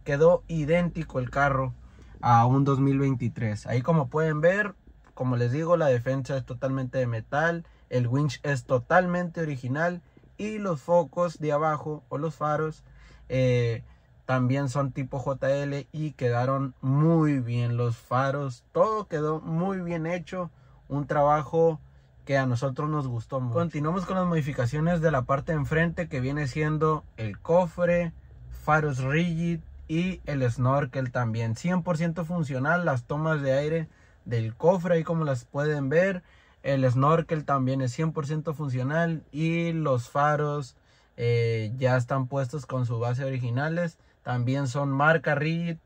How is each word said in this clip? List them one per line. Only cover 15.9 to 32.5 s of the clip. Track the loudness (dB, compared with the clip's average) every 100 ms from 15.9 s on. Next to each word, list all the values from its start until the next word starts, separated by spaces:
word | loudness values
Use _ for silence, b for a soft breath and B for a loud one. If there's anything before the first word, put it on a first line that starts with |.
y | -6 -6
quedaron | -2 -2 0 0 0 -2 -4
muy | 0 4 4 4 4 2
bien | 0 -2 0 0
los | -2 -4
faros. | -2 0 0 -2 -6 -10 _
Todo | 2 2 2 -4
quedó | -2 -2 -2
muy | -2 -2 -2 -2
bien | -4 -4 -4
hecho. | -4 -6 -8 -8 b b b -6
Un | -6 -2
trabajo | 2 4 2 2 2 2 2 b b b -16 -2
que | 0
a |
nosotros | 2 0 -2 -2 -2
nos | -2 -2
gustó | -6 -6 -4
mucho. | -2
Continuamos | 0 0 -2 -2 -2
con | -2 0
las | 2
modificaciones | 0 0 -2 -2 0 2 2
de | 2
la | 2
parte | 2 0 0
de | -2
enfrente, | 0 2 2 0 -6
que | -4
viene | -2 -2 -4
siendo | -2 -2 2 2 0 -4 -8
el | -8 -6
cofre, | 2 2 2 0 2 2 0 -8 b -20 -18
faros | -6 2 2 2 -2
rigid | 0 0 0 -2 -2 -4 -8 -18 -4
y | -2 -2 -4 -6
el | -2 0
snorkel | 0 2 2 0 -4 -4
también. | -2 -2 -2 -4 -2
Cien | -2 0
por | 0 -2
ciento | -2 -2 -4
funcional, | -4 -2